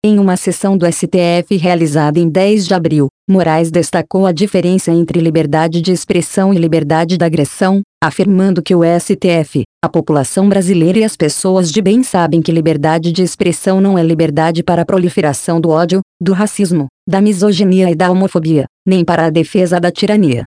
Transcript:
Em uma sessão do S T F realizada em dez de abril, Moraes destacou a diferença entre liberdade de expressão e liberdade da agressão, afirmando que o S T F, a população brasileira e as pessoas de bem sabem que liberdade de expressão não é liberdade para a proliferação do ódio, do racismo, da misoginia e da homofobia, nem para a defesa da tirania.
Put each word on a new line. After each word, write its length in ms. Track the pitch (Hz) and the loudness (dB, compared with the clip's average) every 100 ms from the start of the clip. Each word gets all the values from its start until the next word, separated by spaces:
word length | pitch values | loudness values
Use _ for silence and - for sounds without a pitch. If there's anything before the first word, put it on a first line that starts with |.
Em 160 | 214 208 | 2 2
uma 160 | 196 180 | 2 0
sessão 400 | - 180 196 196 | -4 -4 -2 0
do 100 | 170 | 0
S 200 | 165 170 | -2 -2
T 120 | 185 | 0
F 380 | 170 170 170 196 | 0 0 -2 -2
realizada 640 | 175 175 160 147 151 151 | 0 0 0 0 0 2
em 80 | 170 | 0
dez 380 | 156 196 214 180 | 2 2 0 0
de 80 | |
abril, 340 | 185 165 151 139 _ - | -2 0 0 0 _ 0
Moraes 440 | 190 165 156 165 | 2 2 0 0
destacou 520 | 165 - 175 160 190 | 0 0 -4 -2 0
a 60 | 190 | 0
diferença 640 | 160 202 185 175 185 - | 0 -2 0 0 0 0
entre 260 | 170 170 175 | 0 0 0
liberdade 640 | 165 160 151 156 165 170 | 0 0 0 0 0 -2
de 100 | 170 | -2
expressão 640 | 180 - 208 208 - 190 | -2 -2 -4 -2 -2 0
e 40 | 196 | 2
liberdade 600 | 165 160 147 160 170 180 | 2 0 0 -2 0 0
da 80 | 170 | 0
agressão, 540 | 151 143 - 190 196 196 _ | 0 -2 -2 0 0 -4 _
afirmando 640 | 160 - 196 185 190 180 | -4 0 0 2 2 0
que 100 | 156 | 0
o 120 | 170 | 2
S 320 | 165 170 - 190 | 2 0 -2 -2
T 100 | 180 | 0
F, 360 | 170 156 143 117 _ | 0 0 -4 -6 _
a 60 | 165 | -2
população 600 | 170 156 151 131 - 202 | -2 0 0 0 0 2
brasileira 520 | 196 180 185 160 202 | 2 0 2 2 2
e 40 | |
as 120 | 220 - | 0 -2
pessoas 560 | 156 - 190 190 175 | -4 -2 0 0 0
de 100 | 165 | 0
bem 220 | 190 226 | 2 0
sabem 360 | 254 185 165 165 | 0 0 0 0
que 120 | 160 | 0
liberdade 580 | 165 160 156 156 165 165 | 0 0 0 0 0 -2
de 120 | 165 | -2
expressão 580 | 180 - 185 165 - 190 | -4 -2 -4 -2 -2 0
não 180 | 196 190 | 2 2
é 40 | |
liberdade 600 | 165 165 160 147 160 170 | 0 0 0 0 0 -2
para 200 | 175 170 | -2 -2
a 20 | |
proliferação 760 | 165 190 175 - 156 131 - 165 | 0 0 0 0 -2 -4 -2 -2
do 100 | 165 | 0
ódio, 320 | 156 170 190 - _ | 0 0 -2 -4 _
do 120 | 175 | -2
racismo, 540 | 185 214 - 196 170 135 _ - | 0 -2 -2 -2 0 -4 _ -4
da 120 | 190 | 0
misoginia 680 | 208 190 208 185 202 185 185 | 2 2 0 2 2 2 2
e 40 | 160 | 2
da 120 | 180 | 0
homofobia, 560 | 185 190 180 160 156 131 _ - | 2 0 -2 0 0 -2 _ -2
nem 180 | 185 | 0
para 220 | 170 170 165 | 2 0 0
a 40 | |
defesa 500 | 160 156 208 180 175 | 0 0 0 0 0
da 100 | 175 | -2
tirania. 540 | 175 202 214 175 120 - | -2 0 2 2 0 -6